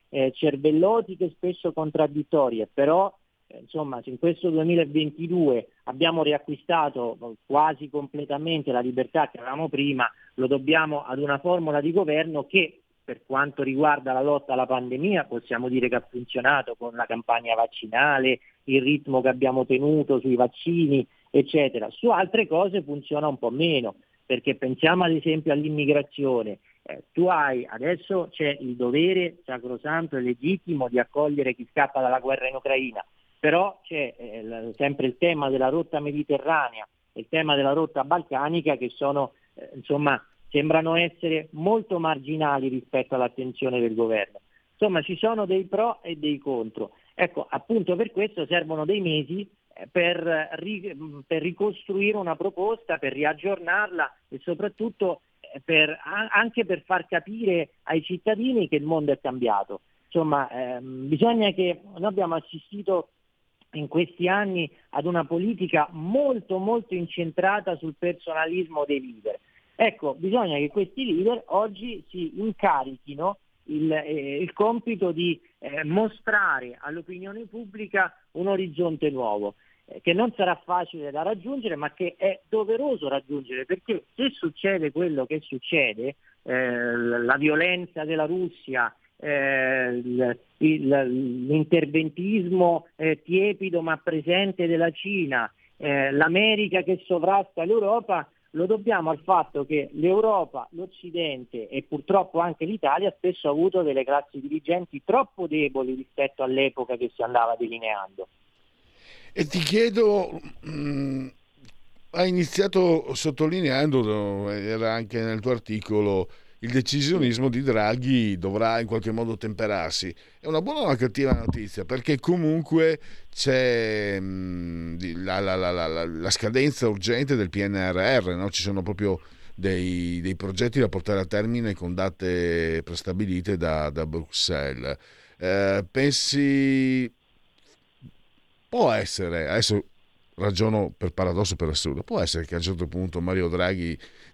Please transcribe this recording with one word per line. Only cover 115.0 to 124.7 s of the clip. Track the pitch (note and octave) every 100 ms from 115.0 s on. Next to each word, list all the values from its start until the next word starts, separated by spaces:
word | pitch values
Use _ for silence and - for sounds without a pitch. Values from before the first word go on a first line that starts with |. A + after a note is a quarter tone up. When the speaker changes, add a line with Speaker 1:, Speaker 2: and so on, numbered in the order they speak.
| A2 A#2
Speaker 2:
nel | A2+ A2+
tuo | A#2
articolo, | A#2+ - A2 G2+ G#2+ G#2 F#2+ F2 - - -
il | A#2
decisionismo | B2+ - D3 C#3+ F3 B2+ A#2 C3
di | A#2+
Draghi | C3+ A2 G#2 B2 B2+ B2+ G#2+ F#2+
dovrà | F#2+ G#2 A2+ A#2
in | A2+
qualche | A2 G#2
modo | A2 A2+ A2
temperarsi. | A2 G2+ A2 G2 E2 - F#2 - - -
È | D#3
una | D#3
buona | G3+ D4+
o | G#3
una | B2+
cattiva | B2 C3+ C3+
notizia? | B2 - A#2+ G2+ - F2+
Perché | B2+ A#2+ C#3+
comunque | - F3 D#3 D#3+ D3+ D#3+ D#3+ D3+ - - -
c'è, | - C#3 C3 B2+ A#2 A2 G#2+ G2+ G2
mm, | F#2+ F#2+ F#2 F2+ F2